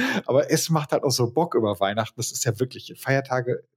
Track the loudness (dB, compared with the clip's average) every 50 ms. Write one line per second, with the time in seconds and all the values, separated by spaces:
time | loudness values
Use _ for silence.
0 | 0 0 0 -2 0 2 2 2 4 4 2 0 2 2 0 0 2 2 -2 0
1 | 2 2 2 2 0 0 2 0 0 2 2 2 2 2 2 2 0 0 2 0
2 | -4 -4 -4 -8 -8 -6 -6 -4 -2 -2 0 0 -2 -4 -4 -14 -14 -14 -16 -12
3 | -4 0 0 0 0 0 -2 -2 -2 -2 -4 -6 -6 _ _